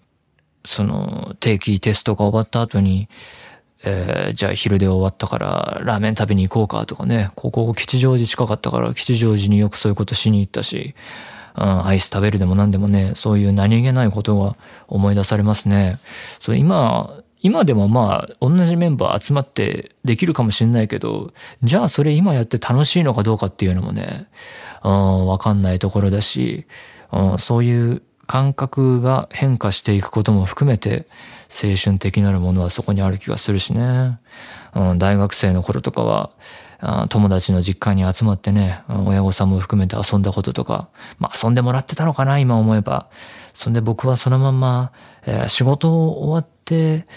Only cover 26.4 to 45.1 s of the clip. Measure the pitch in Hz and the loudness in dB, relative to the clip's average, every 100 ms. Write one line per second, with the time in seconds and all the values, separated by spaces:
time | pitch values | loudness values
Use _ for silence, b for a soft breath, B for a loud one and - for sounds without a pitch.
26.4 | 123 - - B B B B 98 95 95 | -4 -4 -12 B B B B 0 0 0
27.4 | - 120 120 120 117 123 _ _ - 131 | 0 0 2 2 0 -2 _ _ -6 0
28.4 | 139 139 135 - 131 123 123 131 - - | 0 0 -4 0 2 2 2 0 -2 -2
29.4 | 139 123 104 - - 101 - 110 107 104 | 0 0 0 -2 0 0 0 -2 2 2
30.4 | 95 - 143 120 - 117 - B B B | 2 0 0 0 -2 -4 -6 B B B
31.4 | B - 104 95 101 95 98 107 101 95 | B -6 -2 0 0 0 0 0 2 2
32.4 | 90 92 90 - - 98 95 98 - 104 | 2 0 0 -4 -2 0 0 -2 -4 -6
33.4 | - 101 - 110 123 127 127 117 B B | -2 -2 -2 -2 0 0 0 -4 B B
34.4 | B B B - 92 87 95 101 101 - | B B B -2 0 2 2 2 0 0
35.4 | 98 90 90 65 - - 57 53 52 _ | 0 0 0 -4 -4 -2 0 0 -2 _
36.4 | B B B B - - 107 110 104 92 | B B B B -4 -2 0 2 2 2
37.4 | - 92 90 92 - 98 92 92 110 95 | 2 0 0 -2 0 0 0 0 0 0
38.4 | - 101 95 90 - 101 95 98 98 92 | 0 0 0 -2 -6 -4 0 2 0 0
39.4 | 95 95 92 104 92 - 101 101 98 95 | 2 0 0 0 0 -2 -2 0 0 -2
40.4 | 92 - - 53 - B B B - - | -4 -4 -4 -4 -6 B B B -6 -2
41.4 | 113 120 123 127 - - 160 143 135 143 | 0 2 2 0 -4 -2 -2 0 0 2
42.4 | 131 117 110 107 101 131 - B B B | 2 4 4 2 0 -4 -6 B B B
43.4 | B - - 117 113 110 131 127 131 131 | B -10 -2 -2 -2 -2 0 0 2 2
44.4 | 135 131 131 123 127 B B | 2 2 0 0 -4 B B